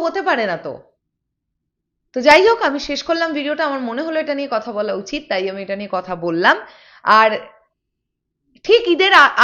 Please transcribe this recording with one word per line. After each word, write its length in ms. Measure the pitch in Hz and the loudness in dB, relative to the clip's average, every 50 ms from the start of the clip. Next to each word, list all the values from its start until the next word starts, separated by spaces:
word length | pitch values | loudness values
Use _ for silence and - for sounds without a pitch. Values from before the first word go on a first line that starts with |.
| 330 | -4
হতে 160 | 339 - 381 311 | -4 -4 -4 -2
পারে 220 | 359 311 247 220 | -2 -2 -2 -2
না 100 | 196 170 | -4 -4
তো। 160 | 160 - 151 127 - _ _ _ _ _ _ _ _ _ _ _ _ _ _ _ _ _ _ _ _ _ _ _ _ _ _ - | -6 -8 -12 -14 -14 _ _ _ _ _ _ _ _ _ _ _ _ _ _ _ _ _ _ _ _ _ _ _ _ _ _ -6
তো 20 | 254 | 0
যাই 220 | 240 294 294 339 381 | 4 6 6 6 6
হোক, 120 | 453 453 453 427 | 4 2 2 0
আমি 160 | 294 269 285 | -2 -2 -4
শেষ 200 | - - 285 277 - - | -6 -6 -8 -6 -4 -2
করলাম 220 | 330 330 330 330 302 | -2 -2 -2 -4 -4
ভিডিওটা। 300 | 294 277 285 302 302 320 | -4 -4 -4 -2 -2 -2
আমার 160 | 294 277 269 254 233 | -4 -4 -4 -6 -6
মনে 140 | 226 254 320 | -6 -6 -6
হলো 140 | 330 320 311 | -4 -4 -4
এটা 140 | 311 294 285 | -4 -4 -4
নিয়ে 160 | 277 285 269 247 | -6 -4 -4 -4
কথা 140 | 214 220 240 214 | -4 -4 -6 -6
বলা 200 | 208 208 208 196 | -6 -4 -4 -4
উচিত, 280 | 190 202 - - 294 294 - | -6 -8 -8 -10 -8 -6 -6
তাই 160 | 202 185 190 190 | -4 -4 -4 -6
আমি 100 | 190 196 196 | -6 -8 -8
এটা 140 | 190 196 | -8 -8
নিয়ে 140 | 196 208 196 - | -8 -8 -6 -6
কথা 200 | 180 180 185 185 | -6 -6 -6 -8
বললাম। 400 | 175 170 175 165 170 185 240 311 427 - - - - _ _ - - - | -6 -4 -4 -2 0 2 2 2 0 -2 -16 -20 -20 _ _ -20 -6 0
আর 260 | - 208 220 220 220 214 - - - - _ _ _ _ _ _ _ _ _ _ _ _ _ _ _ _ _ _ _ _ _ - | 2 4 4 4 4 2 -2 -8 -12 -20 _ _ _ _ _ _ _ _ _ _ _ _ _ _ _ _ _ _ _ _ _ 0
ঠিক 180 | - 427 480 466 359 | 2 2 4 4 2
ঈদের 240 | 339 294 381 392 392 | 2 2 4 4 6
আ-, 220 | 330 285 247 - 208 | 6 6 6 4 4